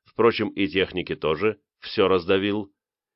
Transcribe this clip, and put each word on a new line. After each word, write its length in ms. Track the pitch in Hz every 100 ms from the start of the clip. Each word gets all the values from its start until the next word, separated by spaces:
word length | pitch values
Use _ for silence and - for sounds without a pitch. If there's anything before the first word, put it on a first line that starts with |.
| _
впрочем, 440 | - 113 110 101
и 180 | - 95
техники 480 | 95 90 92 78 80
тоже, 440 | 76 78 107 104 _ _
все 280 | - - 95
раздавил, 640 | 92 82 95 101 104 101 _ _ _ _